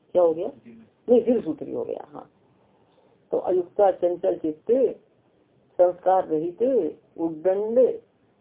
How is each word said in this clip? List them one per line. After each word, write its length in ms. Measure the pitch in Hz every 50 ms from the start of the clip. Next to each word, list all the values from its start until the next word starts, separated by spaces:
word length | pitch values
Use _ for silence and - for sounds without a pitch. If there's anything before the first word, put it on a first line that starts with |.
| _ _
क्या 100 | - 180
हो 120 | 175 165 160
गया? 160 | 165 185 254 - - - - - - - _ _ _ _ -
नहीं, 140 | 240 233
दीर्घ 220 | - 220 254 226 -
सूत्री 280 | 156 147 - - 135
हो 120 | 131 123 -
गया। 220 | - - - - -
हाँ, 180 | 147 - - _ _ _ _ _ _ _ _ _ _ _ _ _ _ _ _ _ _ _ _ -
तो 60 | - 160
अयुक्ता 520 | - - 180 185 175 - _ - 202 190
चंचल 480 | 180 - 180 175 175 175 190 185 175 160
चित्त, 340 | - 156 151 - _ - 233 269 254 190 - - _ _ _ _ _ _ _ _ _ _ _ _ _ _ _ -
संस्कार 460 | 180 180 175 175 - 180 190 190 180
रहित, 360 | 170 156 151 160 175 175 - 233 262 269 226 170 147 - - _ _ - -
उद्दंड, 800 | 165 165 160 156 160 190 190 202 214 220 233 254 254 - - - - _ _ _ _ _ _ _